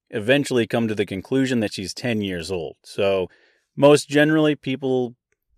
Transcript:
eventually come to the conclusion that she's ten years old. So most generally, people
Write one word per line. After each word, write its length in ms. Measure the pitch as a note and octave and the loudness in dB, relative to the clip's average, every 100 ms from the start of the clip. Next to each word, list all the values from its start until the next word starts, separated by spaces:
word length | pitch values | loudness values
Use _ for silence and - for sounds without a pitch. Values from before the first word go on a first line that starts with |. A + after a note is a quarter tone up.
| _ | _
eventually 580 | B2 G#2 C#3+ C#3 B2+ A2+ | -6 0 2 2 0 0
come 200 | A#2+ A2+ | 0 -2
to 80 | G#2+ | -2
the 100 | G2 | -4
conclusion 560 | F#2+ - C3+ B2+ B2 | -4 -2 -2 0 0
that 120 | G#2 | -2
she's 200 | - F#2 | -4 -10
ten 280 | - B2 A2 | -8 -4 -4
years 300 | G2+ F2+ D#2+ | -4 -6 -6
old. 240 | F#2 D2+ - | -6 -8 -12
So 440 | - - G2 F#2+ F2+ _ _ _ _ - | -12 -2 0 0 -2 _ _ _ _ 2
most 340 | C#3 D3 - | 6 6 4
generally, 460 | C#3+ D3+ D#3 D3+ D3+ | 2 4 2 0 -2
people 600 | - C3 C3+ B2+ A#2+ B2 _ _ _ | -6 -6 -2 -2 -2 -8 _ _ _